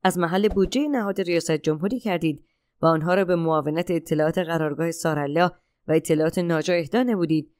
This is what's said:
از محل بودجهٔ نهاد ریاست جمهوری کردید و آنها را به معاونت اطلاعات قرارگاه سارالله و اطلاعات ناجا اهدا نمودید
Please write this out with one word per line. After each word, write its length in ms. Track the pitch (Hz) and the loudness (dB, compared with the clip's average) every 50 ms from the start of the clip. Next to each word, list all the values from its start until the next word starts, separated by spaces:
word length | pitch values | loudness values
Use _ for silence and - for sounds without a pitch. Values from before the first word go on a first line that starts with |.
| - | 0
از 140 | 185 170 | 0 2
محل 300 | 180 175 165 175 190 208 | 2 -2 0 0 0 0
بودجهٔ 400 | 214 180 196 190 175 - 254 294 | 0 2 2 0 0 0 -2 -2
نهاد 340 | 302 285 247 208 202 190 190 | 0 -2 -2 -2 -2 -4 -4
ریاست 300 | 190 175 175 165 160 - | -2 0 0 0 0 0
جمهوری 480 | 160 151 - 156 156 151 165 202 254 240 | -4 -2 0 -2 -2 -2 -2 -4 -4 -4
کردید 460 | - 214 180 165 170 160 151 - _ _ _ _ _ _ _ _ | -4 -4 -2 0 0 -2 -2 -4 _ _ _ _ _ _ _ _
و 40 | - | 2
آنها 280 | 165 165 160 156 175 180 | 2 2 2 2 2 2
را 120 | 196 190 | 2 2
به 100 | 175 180 | 2 0
معاونت 560 | 170 165 160 160 156 143 156 156 165 175 - | 0 2 2 0 0 0 0 -2 -2 -2 -2
اطلاعات 460 | 175 165 - - 160 151 151 160 165 | -4 -4 -2 -2 0 0 2 0 0
قرارگاه 540 | 185 180 160 165 160 156 151 143 143 165 165 | -2 -2 -2 -2 -2 -2 -2 -2 -2 -4 -4
سارالله 600 | 165 165 - 165 156 147 143 139 147 165 180 175 - _ _ _ _ _ _ | -4 -4 -2 -2 -2 0 -2 -2 2 2 2 2 0 _ _ _ _ _ _
و 40 | - | 0
اطلاعات 460 | 156 160 151 - 160 151 156 165 - | 0 0 2 2 2 2 2 0 0
ناجا 360 | 185 175 170 165 156 156 185 180 | -2 0 0 0 0 0 0 0
اهدا 300 | 170 160 143 - 233 254 | 0 0 0 0 0 2
نمودید 480 | 247 226 185 170 151 156 156 151 _ _ | 2 0 0 0 0 0 -2 -2 _ _